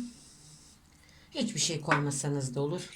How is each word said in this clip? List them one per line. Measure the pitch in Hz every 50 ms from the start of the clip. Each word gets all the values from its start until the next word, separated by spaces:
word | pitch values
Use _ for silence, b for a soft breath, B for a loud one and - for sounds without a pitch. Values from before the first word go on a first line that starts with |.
| - B B B B B B B B B B B B B B B - - B B B B B B B B
Hiçbir | B 302 - - - 151
şey | - - 160 143
koymasanız | - 165 151 147 147 143 143 - - 143 143 139 131 127 123
da | 139
olur. | 143 147 175 180 180 - -